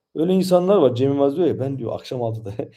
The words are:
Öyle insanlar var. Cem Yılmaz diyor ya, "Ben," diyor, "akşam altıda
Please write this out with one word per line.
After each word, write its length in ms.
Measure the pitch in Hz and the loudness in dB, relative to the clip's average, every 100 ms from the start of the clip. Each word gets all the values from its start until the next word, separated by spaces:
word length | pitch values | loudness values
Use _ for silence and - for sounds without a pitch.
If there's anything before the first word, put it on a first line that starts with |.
| _ | _
Öyle 200 | - 165 | -4 0
insanlar 420 | 190 180 180 180 208 | 2 4 2 4 4
var. 180 | 131 | 4
Cem 160 | 113 135 | 2 0
Yılmaz 240 | 143 139 143 | 2 0 2
diyor 120 | 170 | -2
ya, 120 | 101 | -2
"Ben," 180 | 131 135 | -4 -6
diyor, 140 | 113 | -8
"akşam 280 | - - 131 | -8 -8 -6
altıda 300 | 117 113 113 110 - | -6 -6 -8 -10 -12